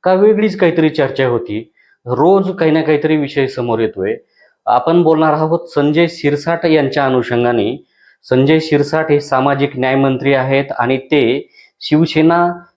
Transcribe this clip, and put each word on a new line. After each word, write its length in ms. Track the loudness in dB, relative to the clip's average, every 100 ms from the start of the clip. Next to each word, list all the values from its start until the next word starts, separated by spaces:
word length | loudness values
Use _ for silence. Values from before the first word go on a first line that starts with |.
का 100 | 2
वेगळीच 440 | 2 4 2 0 0
काहीतरी 320 | 0 2 0
चर्चा 380 | 0 -2 0 -2
होती? 440 | -2 -4 -10 -12 _ _ _ -6
रोज 500 | 0 2 2 0 -2
काही 160 | 0
ना 100 | 0
काहीतरी 360 | 0 0 0 -2
विषय 300 | -2 -2 -4
समोर 320 | -4 -4 -2
येतोय. 360 | -2 -2 -6 -6 _ _ _ _ -2
आपण 380 | 0 2 2
बोलणार 300 | 2 2 2
आहोत 260 | 0 0 -2
संजय 460 | -2 -2 0 2 0
शिरसाट 560 | 0 -2 -2 -4 -4 0
यांच्या 400 | 2 2 0 0
अनुषंगाने. 800 | 0 0 -2 0 0 -2 -6 _ _ _ _
संजय 360 | -2 2 4 2
शिरसाट 520 | 2 -2 0 -2 0
हे 80 | -2
सामाजिक 580 | 0 -2 0 0 -2 -2
न्याय 180 | -2 2
मंत्री 380 | 0 0 0
आहेत 320 | 0 0 -2 -2 -4
आणि 180 | -2 -2
ते 520 | 0 0 2 -2 -6 _ _ _
शिवसेना 760 | -2 0 2 2 2 2 0 -4 -16